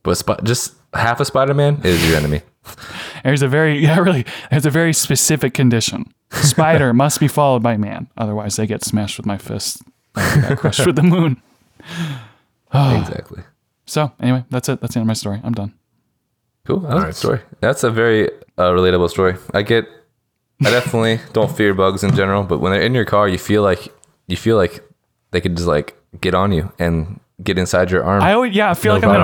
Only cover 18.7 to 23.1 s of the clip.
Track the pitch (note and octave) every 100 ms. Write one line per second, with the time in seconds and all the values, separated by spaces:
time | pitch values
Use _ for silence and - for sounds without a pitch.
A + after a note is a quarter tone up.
18.7 | F2+ F#2 F2+ F2 - F#2 F2+ - - G#2
19.7 | A#2 - - _ _ _ _ _ _ A#2+
20.7 | A#2+ - A#2 A2+ A2+ - A2+ G#2 - G#2
21.7 | F#2+ F#2+ F#2+ G2 G2 G2 G2+ F#2+ D#2+ F2
22.7 | G2 G#2+ B2+ G2+